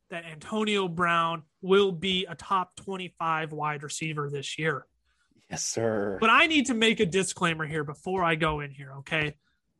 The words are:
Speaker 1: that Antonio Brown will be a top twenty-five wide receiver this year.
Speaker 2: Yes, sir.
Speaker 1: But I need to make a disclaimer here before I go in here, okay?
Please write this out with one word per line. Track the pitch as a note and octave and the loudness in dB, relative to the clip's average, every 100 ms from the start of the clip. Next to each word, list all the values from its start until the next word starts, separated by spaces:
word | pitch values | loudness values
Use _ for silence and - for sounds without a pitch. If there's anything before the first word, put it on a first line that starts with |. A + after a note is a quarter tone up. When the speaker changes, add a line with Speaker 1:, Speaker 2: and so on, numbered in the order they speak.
| - | -14
Speaker 1:
that | E3+ | -12
Antonio | E3 D#3 - G#3+ G#3+ G3+ F#3+ | -12 -14 -6 -2 0 0 0
Brown | E3 F3 E3+ E3 E3 - _ | 0 2 2 2 -2 -10 _
will | F3+ G3 G3 | 4 6 4
be | E3 F#3+ F#3 F#3 | 0 -2 -2 -2
a | |
top | D#3+ - G3 F3+ | -8 -2 0 0
twenty-five | - - F#3 F3+ - E3 D#3 D#3 | -8 -12 -10 -10 -4 -2 0 -2
wide | D3+ D3+ D3 | -4 -4 -4
receiver | D3 - D#3+ D3+ C#3+ | -8 -6 -6 -4 -4
this | C#3+ C3 - | -4 -6 -4
year. | D#3+ C#3 - _ _ _ _ _ - | -2 -2 -6 _ _ _ _ _ -12
Speaker 2:
Yes, | - | -8
sir. | - - A2+ G#2+ G2+ F#2+ | -4 0 2 2 0 2
Speaker 1:
But | A3+ | 4
I | B3+ E4 | 6 6
need | D4+ B3 | 4 2
to | |
make | A3+ A3+ A3+ | 4 2 4
a | F#3+ | 2
disclaimer | F#3+ F#3 - E3+ D#3+ D3+ | 2 -2 0 0 0 -4
here | D#3+ | -4
before | D3 C#3 F#3 F#3 | -6 -8 -4 0
I | E3 | 2
go | D#3+ D#3+ D3+ | 2 2 -2
in | C#3+ | -6
here, | C#3 C3+ C3+ | -12 -16 -14
okay? | - D#3+ D3+ - _ _ _ | -4 -2 -2 -6 _ _ _